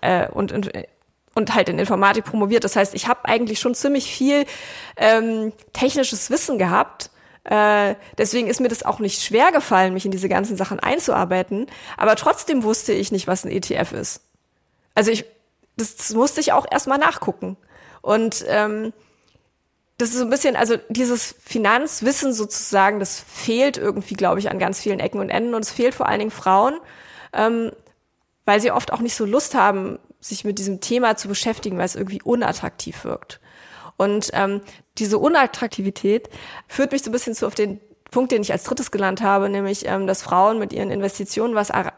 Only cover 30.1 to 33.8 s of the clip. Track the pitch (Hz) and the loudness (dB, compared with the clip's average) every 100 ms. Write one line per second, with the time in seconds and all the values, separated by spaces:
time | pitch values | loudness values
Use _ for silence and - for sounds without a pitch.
30.1 | _ - 202 208 202 196 190 - 240 233 | _ -12 -8 -6 -4 -4 -4 -2 2 2
31.1 | 214 196 202 233 226 208 180 185 - 190 | 0 -2 -4 -4 -4 -4 -4 -4 -4 -6
32.1 | 196 - 240 - - - - - - - | -6 -2 0 0 -4 -8 -10 -14 -10 -8
33.1 | - - - _ - - - | -8 -10 -20 _ -20 -20 -20